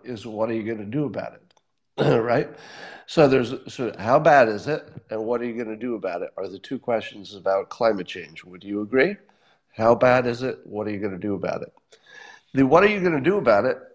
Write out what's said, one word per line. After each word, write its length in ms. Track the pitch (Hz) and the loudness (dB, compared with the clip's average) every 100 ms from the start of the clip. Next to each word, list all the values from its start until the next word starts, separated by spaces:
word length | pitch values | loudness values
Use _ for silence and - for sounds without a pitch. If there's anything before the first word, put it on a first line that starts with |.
is, 220 | - 117 113 | -12 -12 -10
what 240 | 107 113 | -6 -4
are 40 | 113 | -4
you 80 | |
gonna 260 | 107 113 101 | -6 -8 -6
do 160 | 139 139 | -4 -4
about 280 | 101 - | -6 -10
it? 80 | - _ _ _ _ _ - | -14 _ _ _ _ _ -2
<clears throat> 240 | 143 127 | 2 2
Right? 280 | 120 120 170 - - - - - - | 2 0 -2 -8 -20 -20 -18 -20 -6
So 200 | - 143 | 4 6
there's, 260 | 131 117 131 - | 6 0 -6 -12
so 220 | - 117 - | -8 -8 -6
how 180 | 104 139 | 2 4
bad 300 | 156 143 117 | 6 8 6
is 180 | 104 110 | 2 -4
it, 160 | 151 - - - | -6 -8 -20 -12
and 120 | 110 | -8
what 160 | 110 120 | -4 -2
are 40 | 120 | -4
you 180 | 117 | -6
gonna 140 | 110 110 | -8 -8
do 160 | 123 | -6
about 300 | 113 92 87 | -6 -6 -6
it 80 | 92 - | -8 -10
are 120 | 95 | -12
the 100 | 92 | -12
two 220 | - 131 | -10 -10
questions 560 | - 113 101 104 92 101 | -4 -4 -4 -16 -18 -8
about 340 | 95 95 92 | -2 -2 -2
climate 380 | - 117 104 87 | 0 0 0 -6
change. 360 | 92 80 82 | -12 -16 -20
Would 200 | 90 90 | -20 -20
you 180 | 98 104 | -10 -8
agree? 340 | 107 127 165 202 _ _ _ _ _ - | -2 2 2 0 _ _ _ _ _ 0
How 160 | 113 | 2
bad 320 | 117 127 127 123 | 4 4 4 0
is 160 | 120 | -4
it? 180 | 127 - - | -6 -8 -10
What 220 | 104 104 | -8 -6
are 40 | |
you 80 | 101 | -6
gonna 200 | 101 90 | -6 -6
do 160 | 104 98 | -6 -4
about 260 | - - | -4 -6
it? 100 | - _ _ _ _ - - - _ 135 | -8 _ _ _ _ -20 -20 -20 _ 0
The 100 | 135 | 4
"what 180 | 160 | 6
are 40 | 202 | 4
you 140 | 208 | 2
gonna 200 | 180 156 | 0 0
do 160 | 135 202 | 0 0
about 280 | 147 104 123 | 2 2 2
it" 120 | - - | -2 -8